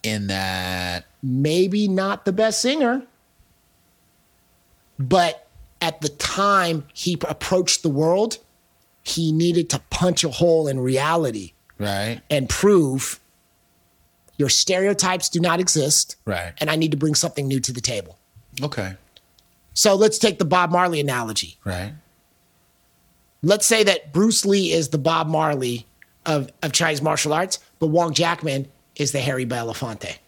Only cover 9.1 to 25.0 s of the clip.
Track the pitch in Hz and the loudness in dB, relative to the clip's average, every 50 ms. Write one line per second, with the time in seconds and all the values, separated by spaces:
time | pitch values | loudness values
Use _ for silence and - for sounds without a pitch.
9.1 | - 165 165 156 156 160 170 175 170 175 165 - - 160 - _ - - 175 180 | -4 -2 0 0 2 2 2 2 2 2 0 0 -4 -4 -4 _ -4 0 0 2
10.1 | 175 - - - 120 - 175 170 165 160 156 143 135 131 127 131 131 131 139 156 | 2 0 -2 -4 0 2 4 4 4 4 2 0 -2 -2 0 0 0 0 2 2
11.1 | 165 170 156 127 110 104 95 85 _ _ _ _ _ - 104 104 98 98 104 113 | 0 0 0 -2 -4 -6 -10 -12 _ _ _ _ _ -6 -4 -4 -2 -2 -4 -4
12.1 | 117 - _ _ 151 143 131 - - - - 202 208 180 156 135 131 135 - - | -6 -8 _ _ -2 -2 0 -2 -2 2 4 6 6 6 4 4 0 -4 -4 -6
13.1 | - - _ _ _ _ _ _ _ _ _ _ _ _ _ _ _ _ _ _ | -10 -12 _ _ _ _ _ _ _ _ _ _ _ _ _ _ _ _ _ _
14.1 | _ _ _ _ _ - 143 131 - - - - 185 185 190 202 202 196 - 185 | _ _ _ _ _ -2 0 2 2 0 2 0 0 2 2 2 2 2 0 0
15.1 | 185 175 - - - 175 170 175 165 175 185 165 151 156 131 147 151 - - - | 0 -2 -4 -2 -2 0 2 2 2 2 0 0 0 0 2 2 2 0 0 -2
16.1 | - _ _ 113 98 85 87 85 - - 151 151 156 165 160 156 151 139 151 156 | -8 _ _ -6 -4 -4 -6 -8 -6 -4 -2 0 0 0 0 0 0 0 0 0
17.1 | 147 - - 165 - - 139 135 135 131 135 - 123 120 - - 120 101 92 82 | 0 0 -2 -2 -4 -4 -4 -2 -2 -2 -2 -4 -8 -6 -4 -4 -4 -4 -8 -10
18.1 | - _ _ _ _ - _ _ - - 135 143 - 123 98 92 95 - _ _ | -20 _ _ _ _ -20 _ _ -8 -6 -6 -6 -4 -6 -6 -8 -8 -12 _ _
19.1 | _ - _ _ _ _ _ _ _ _ _ _ - - - 214 196 196 214 214 | _ -20 _ _ _ _ _ _ _ _ _ _ -2 2 4 4 4 6 4 2
20.1 | 214 - - 214 175 - 185 147 180 180 175 165 175 175 180 180 170 147 143 139 | 2 2 0 0 2 0 0 2 2 2 2 2 2 2 2 2 0 -2 -2 -2
21.1 | 127 123 117 110 110 - - 82 - _ _ 104 90 90 95 107 151 151 _ _ | -2 -4 -4 -4 -6 -8 -8 -8 -14 _ _ -6 -6 -6 -6 -8 -10 -16 _ _
22.1 | _ _ _ _ _ _ _ _ _ _ _ _ _ _ _ _ _ _ _ _ | _ _ _ _ _ _ _ _ _ _ _ _ _ _ _ _ _ _ _ _
23.1 | _ _ _ _ _ _ - 165 202 208 - - 226 220 214 208 185 165 - 147 | _ _ _ _ _ _ 2 2 2 2 4 2 4 4 4 4 2 0 -4 -4
24.1 | 139 165 208 226 214 - - 202 196 202 190 165 160 165 156 139 - 151 | 0 2 2 4 2 2 2 2 2 2 2 2 0 0 0 0 -2 0